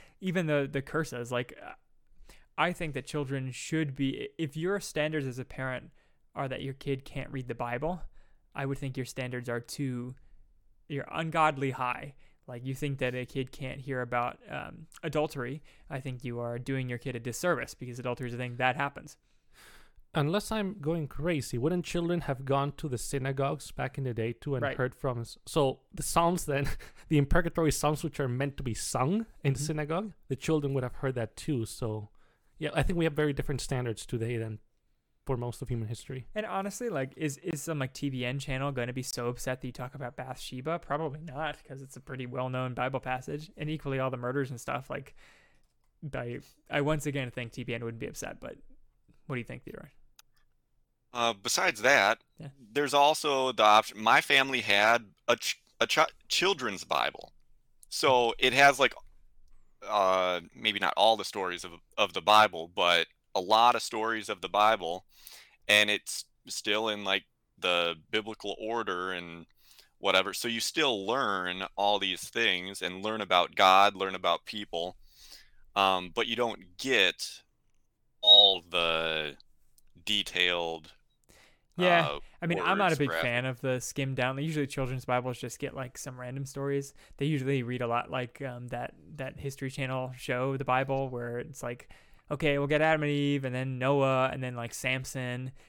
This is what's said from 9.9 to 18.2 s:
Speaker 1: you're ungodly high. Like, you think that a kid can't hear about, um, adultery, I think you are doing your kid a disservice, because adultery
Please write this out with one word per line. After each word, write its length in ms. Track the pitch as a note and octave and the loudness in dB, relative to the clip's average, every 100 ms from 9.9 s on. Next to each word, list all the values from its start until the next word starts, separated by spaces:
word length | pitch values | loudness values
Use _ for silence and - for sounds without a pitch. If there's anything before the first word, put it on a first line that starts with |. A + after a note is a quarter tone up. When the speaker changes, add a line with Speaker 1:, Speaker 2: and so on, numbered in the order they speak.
| B2 B2 C3 - - - _ _ _ - | -4 -8 -12 -20 -20 -20 _ _ _ -10
Speaker 1:
you're 200 | C#3+ - | -8 -6
ungodly 600 | - D#3+ E3 D#3 C#3 C3+ | -6 -2 2 4 4 -2
high. 440 | A#2+ B2 - C#3 - - _ - | -2 -4 -4 -8 -16 -20 _ -16
Like, 180 | B2 C3 | -10 -8
you 80 | |
think 260 | C3 C#3+ C3+ | -4 -4 -2
that 140 | B2+ | -2
a 120 | B2+ B2 | -2 -6
kid 260 | C#3 C3 | -6 -6
can't 300 | - C3 C#3 | -8 -10 -10
hear 200 | C3 B2+ | -6 -6
about, 380 | A#2+ A#2+ A#2+ - - | -2 -2 -2 -4 -10
um, 380 | - - F3 D#3+ - | -10 -10 -12 -18 -12
adultery, 580 | E3 D3+ D#3 C#3+ A#2+ D3+ - - - | -4 0 0 -2 -6 -8 -12 -20 -12
I 100 | C3+ | -10
think 240 | C3+ B2 | -8 -8
you 160 | B2 A#2+ | -8 -6
are 180 | A#2+ A#2+ | -4 -6
doing 320 | B2 C3+ B2+ | -4 -4 -4
your 80 | A#2+ | -6
kid 180 | C3+ A#2+ | -6 -6
a 40 | |
disservice, 540 | A#2+ A2+ F3+ C#3+ - | -6 -2 0 0 -2
because 260 | - B2 B2 | -10 -12 -8
adultery 300 | B2+ A#2+ | -6 -4